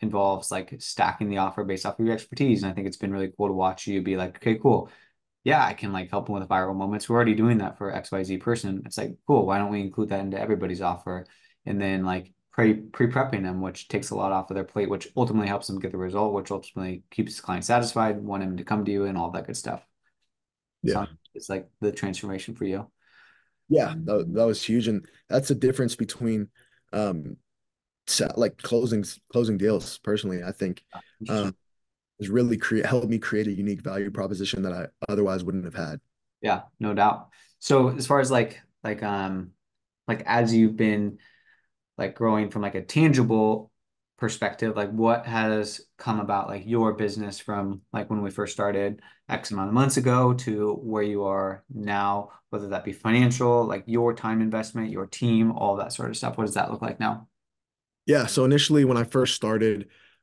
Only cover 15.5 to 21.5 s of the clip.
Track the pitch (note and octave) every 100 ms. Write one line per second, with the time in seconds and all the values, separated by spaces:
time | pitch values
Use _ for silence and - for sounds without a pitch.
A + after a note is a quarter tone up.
15.5 | G2+ - F#2+ F#2 F#2 F#2 G2 G#2+ G2+ F#2+
16.5 | G2 - - F#2 F#2 - - G2+ - -
17.5 | F2+ F2+ B2 A2+ A#2+ A2 G#2 G#2 G2 F#2+
18.5 | F2+ - G#2+ G#2 G2+ G2 F#2 E2+ - -
19.5 | - - - - _ _ _ _ _ _
20.5 | _ _ _ - G2 G2+ - _ - -